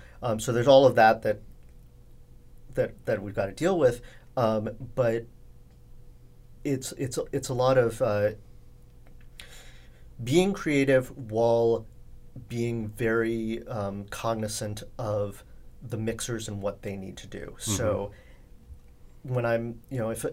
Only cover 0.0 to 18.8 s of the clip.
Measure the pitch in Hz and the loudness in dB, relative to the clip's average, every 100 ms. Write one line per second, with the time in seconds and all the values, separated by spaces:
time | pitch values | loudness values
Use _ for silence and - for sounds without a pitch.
0 | - - 123 110 127 117 127 135 135 113 | -18 -8 -4 -2 0 2 8 10 10 10
1 | 110 113 113 104 - - - - - - | 8 8 2 -2 -6 -20 -20 -20 -20 -20
2 | - - - - - - - 127 113 - | -20 -20 -20 -20 -20 -20 -6 -2 -2 -4
3 | - 104 98 104 98 - 165 180 127 - | -4 -4 -2 -4 -4 0 0 4 4 4
4 | - - - - 110 110 110 - - - | -6 -20 -8 0 2 2 -2 -8 -6 0
5 | 120 117 - - - - - - - - | 0 0 -4 -16 -20 -20 -20 -20 -20 -20
6 | - - - - - - 147 131 - - | -20 -20 -20 -20 -20 -8 -4 -4 -4 -6
7 | 127 - - 139 - 175 127 131 117 113 | -6 -4 -4 -4 -2 2 4 6 4 2
8 | 120 104 104 - - - - - - - | 0 2 0 -2 -14 -20 -20 -20 -20 -20
9 | - - - - - - - - - - | -20 -20 -20 -18 -18 -18 -20 -20 -20 -20
10 | - - 120 170 190 196 160 143 135 131 | -20 -10 0 2 2 0 0 2 4 4
11 | 127 - 113 110 117 117 117 110 - - | 2 -8 -4 2 4 4 4 2 -2 -18
12 | - - - - - 120 117 117 110 107 | -18 -18 -18 -16 -8 -4 -2 -2 -6 -2
13 | 113 113 113 113 110 117 - 113 101 101 | 0 2 0 0 -4 -6 -6 -6 -6 -6
14 | 101 - 113 113 107 - 107 104 - - | -10 -6 -2 -2 -4 -6 -8 -8 -12 -8
15 | 110 104 101 - - - - - 110 110 | -4 -2 -4 -8 -18 -20 -20 -18 -10 -6
16 | 110 113 - 113 107 101 101 - 104 98 | -4 -4 -6 -6 -6 -6 -6 -6 -8 -8
17 | 95 - - - - - - 101 110 98 | -10 -12 -14 -12 -12 -8 -4 -2 0 -2
18 | 101 - - - - - - - | -4 -10 -20 -20 -20 -20 -20 -20